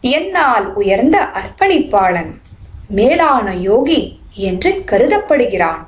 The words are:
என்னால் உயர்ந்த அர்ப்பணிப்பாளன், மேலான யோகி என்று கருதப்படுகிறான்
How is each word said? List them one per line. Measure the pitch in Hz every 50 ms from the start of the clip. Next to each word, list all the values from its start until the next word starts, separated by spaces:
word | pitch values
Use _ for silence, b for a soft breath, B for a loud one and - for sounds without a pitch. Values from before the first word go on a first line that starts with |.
| -
என்னால் | 247 277 311 359 392 381 359 311 269 240 214 196 196 -
உயர்ந்த | 202 202 190 190 196 240 294 330 392 - -
அர்ப்பணிப்பாளன், | - 190 - - - - 381 392 370 302 - - - 202 190 185 175 175 165 160 - - _ - - - - - - - - -
மேலான | 208 190 220 262 330 339 330 302 277 247 214 196 185
யோகி | 180 180 190 208 247 277 285 330 269 - - - - - - - -
என்று | 196 190 180 185 - 381 392 392 -
கருதப்படுகிறான் | - - 202 247 - 415 415 415 - 302 269 240 - 196 180 170 165 165 160 -